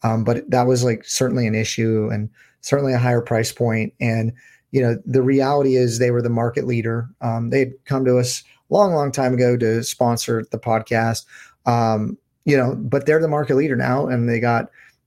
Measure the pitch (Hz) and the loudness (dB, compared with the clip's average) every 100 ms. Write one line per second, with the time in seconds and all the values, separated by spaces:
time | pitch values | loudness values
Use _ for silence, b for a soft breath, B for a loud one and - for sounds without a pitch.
0 | 117 113 113 120 - 127 123 127 123 110 | -2 0 0 -2 0 0 2 2 0 -2
1 | - - 127 127 113 110 110 - 113 110 | -4 -2 -2 0 0 -2 -2 -2 0 0
2 | 107 107 107 b b b - 143 135 123 | -2 -4 -6 b b b -2 0 2 2
3 | 123 120 120 113 113 - 120 110 107 - | 2 0 0 -2 -2 -2 -2 0 -4 -4
4 | 120 113 113 123 b b b 135 120 113 | -2 -2 -2 -6 b b b 0 0 -2
5 | - 131 127 135 135 143 139 127 123 117 | 0 0 2 2 2 2 2 2 2 0
6 | 123 120 120 117 117 139 123 117 113 117 | 0 0 0 0 -2 -2 -4 -2 -2 -4
7 | 123 - 120 113 117 135 127 - - 135 | -6 -8 -4 -4 0 0 0 -4 -6 -2
8 | 127 123 123 - - b b 202 196 156 | 2 2 0 -4 -12 b b 2 2 2
9 | 143 135 127 123 123 123 113 113 113 - | -2 -2 0 2 2 2 0 0 -2 -2
10 | 120 117 - 113 113 117 117 110 - 113 | 0 0 -2 -4 -4 -6 -2 -2 0 -2
11 | 113 113 - B B B - 117 113 107 | 0 -2 -8 B B B -2 0 2 0
12 | 107 - _ _ 147 139 123 127 117 139 | -2 -8 _ _ 0 2 2 -2 -2 -2
13 | 139 156 160 147 143 135 147 120 123 131 | 2 2 2 0 0 2 2 0 0 0
14 | 139 123 120 117 120 117 - b b b | 0 0 0 0 0 0 -2 b b b